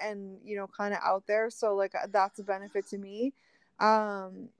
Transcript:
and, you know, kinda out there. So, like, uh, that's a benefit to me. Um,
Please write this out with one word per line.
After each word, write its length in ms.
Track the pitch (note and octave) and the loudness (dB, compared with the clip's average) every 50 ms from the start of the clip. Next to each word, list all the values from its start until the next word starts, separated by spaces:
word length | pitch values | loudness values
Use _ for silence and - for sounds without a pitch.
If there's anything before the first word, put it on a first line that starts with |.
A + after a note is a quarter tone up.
and, 360 | - G#3+ G#3 G3+ G3 G3 F#3+ - - | -4 -6 -6 -8 -10 -12 -14 -16 -10
you 140 | G#3 G#3 | -8 -6
know, 100 | G3+ G3 | -6 -6
kinda 320 | G3 - - G3+ G3+ G3+ F3 | -6 -4 -4 -2 -2 -2 0
out 220 | - F#3 F#3+ G3 - | 2 2 2 2 2
there. 220 | - G#3 A3 A3 A#3 | 2 2 2 2 0
So, 240 | - - A#3+ G#3+ G3+ | -2 0 0 2 2
like, 200 | G3 G3 F#3+ - | 2 0 0 -2
uh, 120 | - - G#3 | -4 -4 0
that's 280 | G3+ G3+ F#3+ G3+ - - | 2 2 2 2 0 -4
a 40 | G3 | -4
benefit 420 | G3 G3 F#3+ G3+ G3+ - G3+ F#3+ - | -4 -4 -4 -6 -4 -4 -4 -4 -4
to 80 | G#3 | -8
me. 360 | G3 G3 G3 G3+ G#3+ A#3+ C#4 - _ _ _ _ _ _ _ _ - | -10 -10 -10 -4 -2 -2 -2 -2 _ _ _ _ _ _ _ _ 2
Um, 680 | - G#3+ A3 A3 G#3+ G#3 G3+ G3 F#3+ F#3+ F#3+ F#3+ - - - _ | 6 6 6 6 4 0 -4 -6 -8 -10 -12 -14 -16 -16 -18 _